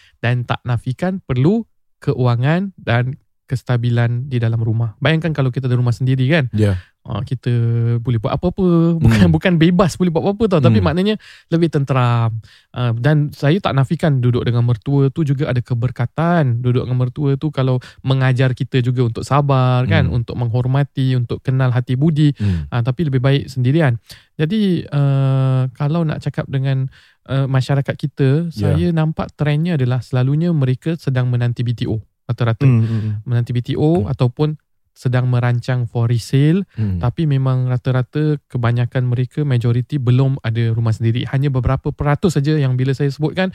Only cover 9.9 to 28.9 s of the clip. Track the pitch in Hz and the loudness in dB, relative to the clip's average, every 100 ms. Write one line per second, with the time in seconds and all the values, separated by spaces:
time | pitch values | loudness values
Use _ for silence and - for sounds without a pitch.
9.9 | - 180 160 196 202 220 170 120 107 147 | 0 0 0 -2 0 0 4 4 4 2
10.9 | 165 202 214 - - _ 170 170 147 139 | 0 0 -2 -8 -20 _ 0 0 0 0
11.9 | 131 120 120 113 110 - - _ 127 123 | 2 2 2 0 -4 -10 -20 _ -4 -2
12.9 | 113 127 151 147 - 143 190 - 135 131 | 0 2 2 0 -2 0 2 0 0 0
13.9 | 165 165 135 123 120 120 120 120 120 - | 0 0 2 2 0 0 0 0 -2 0
14.9 | 139 135 165 147 135 - 123 - 120 123 | 0 0 0 -2 -2 -2 -4 -2 -4 -4
15.9 | - 117 - 165 175 135 117 123 123 110 | -4 -6 -2 0 2 2 0 0 0 0
16.9 | 127 127 135 143 135 156 139 131 127 - | -2 -2 -2 -2 0 -2 -2 0 -2 -4
17.9 | - 131 135 131 127 131 123 127 131 123 | -8 -2 0 2 2 0 0 -2 0 0
18.9 | 123 120 113 - 139 143 135 127 123 127 | 0 0 -2 0 0 2 2 2 2 2
19.9 | 160 87 120 113 - 120 120 123 139 143 | 2 2 0 -4 -4 -2 -2 0 0 -2
20.9 | - 131 127 117 113 - 131 127 123 123 | -2 0 0 -2 -4 -2 0 2 0 -2
21.9 | 127 160 151 151 - 101 85 73 123 117 | 0 2 4 2 2 0 0 -2 -2 -2
22.9 | 127 156 131 135 139 - 131 123 156 143 | -2 -2 0 2 0 -2 -2 0 2 2
23.9 | 117 - - _ - 156 220 202 165 - | 0 -8 -20 _ -6 -2 0 0 0 -2
24.9 | 143 139 135 135 135 131 131 131 - 143 | -2 0 2 0 0 0 0 -2 -4 -2
25.9 | 170 160 - 147 - - 139 135 131 131 | -2 -2 -4 -6 -6 -6 -4 -2 -2 -4
26.9 | - _ _ - 135 135 135 131 143 - | -8 _ _ -6 -2 0 0 0 -2 -2
27.9 | - 139 - 135 147 170 151 147 151 175 | -6 -8 0 2 2 -2 -2 0 2 2